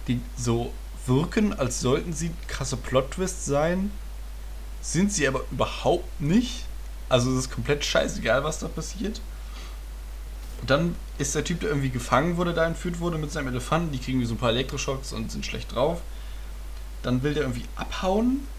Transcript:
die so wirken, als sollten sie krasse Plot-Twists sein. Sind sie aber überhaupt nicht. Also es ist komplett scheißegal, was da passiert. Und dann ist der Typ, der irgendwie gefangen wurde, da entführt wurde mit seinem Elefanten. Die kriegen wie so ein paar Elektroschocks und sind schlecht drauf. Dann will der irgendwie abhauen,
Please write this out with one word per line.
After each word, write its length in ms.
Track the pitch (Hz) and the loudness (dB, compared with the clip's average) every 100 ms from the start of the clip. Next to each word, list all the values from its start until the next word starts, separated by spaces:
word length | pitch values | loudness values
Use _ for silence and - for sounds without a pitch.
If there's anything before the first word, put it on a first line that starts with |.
| - | 0
die 140 | 123 - - | 0 0 -4
so 340 | 120 117 120 - - - - | 0 2 0 -6 -10 -8 4
wirken, 460 | 127 170 - 208 | 4 4 4 2
als 260 | - 123 - | 2 0 2
sollten 340 | 123 151 170 | 4 4 2
sie 180 | 147 165 165 - | -4 -4 -6 -6
krasse 300 | - 135 123 | -4 -2 -4
Plot-Twists 680 | - 127 131 - 185 - - | 2 2 2 0 -2 -2 0
sein. 460 | 139 160 185 202 202 - - - - - - - - | 2 4 2 0 -4 -8 -10 -10 -10 -10 -10 -10 -8
Sind 300 | - 156 202 | -2 2 4
sie 160 | 202 135 | 4 2
aber 140 | 131 - | 2 -2
überhaupt 720 | 127 110 - 127 170 - - | 0 0 2 2 2 0 -2
nicht. 440 | 147 208 247 - - - - - - | 4 6 4 -2 -6 -6 -8 -8 2
Also 220 | 127 123 | 4 4
es 140 | 127 127 | 2 0
ist 60 | |
komplett 320 | - 113 147 | -4 0 0
scheißegal, 600 | - - - - 117 127 | 4 2 2 0 2 2
was 160 | 151 - | 2 -2
da 80 | 156 | -4
passiert. 520 | - 156 190 208 226 - - - - - - - - - - - - - - | -4 -6 -4 -4 -4 -8 -10 -10 -10 -10 -10 -10 -10 -10 -10 -8 -8 -8 -8
Und 80 | 123 | 2
dann 260 | 143 170 - - - | 4 4 0 -6 -4
ist 160 | 143 | 0
der 100 | 151 | 0
Typ, 180 | 147 170 | 0 0
der 80 | 170 | 0
irgendwie 200 | 143 135 | 2 0
gefangen 480 | 123 - 120 165 170 | 0 4 4 4 2
wurde, 160 | 175 | 2
da 120 | 165 165 | 4 2
entführt 320 | 165 175 170 | 2 -2 -2
wurde 180 | 170 160 | 0 0
mit 140 | 147 | -2
seinem 160 | 156 131 | -2 -2
Elefanten. 440 | 123 - 160 170 | -2 0 2 2
Die 60 | 135 | -2
kriegen 200 | 131 131 | 0 0
wie 60 | 117 | 0
so 100 | 110 | 2
ein 20 | |
paar 120 | 127 | 2
Elektroschocks 600 | 117 139 139 - 135 - | 2 0 -2 -2 -4 -4
und 180 | - 110 | -6 -4
sind 120 | - | -4
schlecht 300 | - 113 - | -4 -6 -4
drauf. 280 | 117 147 170 - - - - - - - - - - | 2 2 2 -4 -8 -8 -8 -8 -8 -10 -10 -10 -6
Dann 220 | 131 127 | 0 2
will 100 | 143 | 2
der 100 | 147 | 2
irgendwie 220 | 135 117 - - | 0 -2 -6 -8
abhauen, 640 | - - 185 202 240 269 - | -6 -2 2 4 4 2 -2